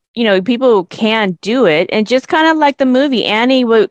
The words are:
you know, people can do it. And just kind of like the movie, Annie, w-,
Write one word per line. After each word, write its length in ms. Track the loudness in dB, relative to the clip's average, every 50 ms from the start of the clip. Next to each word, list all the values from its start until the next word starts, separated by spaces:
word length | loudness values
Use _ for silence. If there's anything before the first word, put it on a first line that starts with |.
| _ _ -8
you 100 | -4 -2
know, 160 | 0 0 0
people 440 | 0 -2 -2 0 2 2 2 2 0
can 520 | -4 -6 -4 -2 -2 0 0 -2 -4 -4 -6 -6
do 240 | -4 -2 0 2
it. 240 | 2 2 2 0 -2 -2
And 140 | -4 -2
just 220 | -2 -2 -2 -2 -2
kind 180 | -2 0 2
of 100 | 2 2
like 220 | 2 0 0 0 0
the 80 | 0
movie, 380 | 0 0 0 0 0 0 -2 -2
Annie, 380 | -2 -2 0 0 0 2 0 2
w-, 260 | 2 2 2 0 0